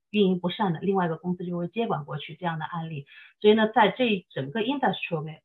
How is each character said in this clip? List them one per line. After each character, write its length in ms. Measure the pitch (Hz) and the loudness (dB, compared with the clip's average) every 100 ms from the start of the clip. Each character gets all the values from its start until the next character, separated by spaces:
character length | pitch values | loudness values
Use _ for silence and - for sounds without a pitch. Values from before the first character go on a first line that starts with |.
| _ | _
运 160 | 208 190 | 2 4
营 140 | 180 | 2
不 100 | 180 | -2
善 220 | - 202 | -2 -2
的， 80 | 156 | 0
另 160 | 196 190 | 0 0
外 100 | 170 | 0
一 20 | |
个 80 | 160 | -2
公 200 | 180 180 | -4 -4
司 100 | 180 | -4
就 100 | 175 | -4
会 120 | 175 | -4
接 180 | 226 220 | -4 -2
管 180 | 151 | -4
过 140 | 147 147 | -6 -10
去 160 | - | -10
这 100 | 156 | -8
样 140 | 175 160 | -6 -6
的 60 | |
案 260 | 156 170 165 | -6 -8 -8
例。 160 | 151 - - - _ | -10 -12 -18 -20 _
所 80 | 214 | 6
以 60 | |
呢， 140 | 220 214 | 6 4
在 200 | 240 208 | 4 4
这 380 | 190 247 196 - | 4 0 0 -4
整 200 | 156 135 | -8 -6
个 100 | 220 | -4
industry 600 | 220 277 233 180 - 160 | -2 0 -2 -2 -4 -6
里 40 | |
面 180 | 156 160 | -6 -12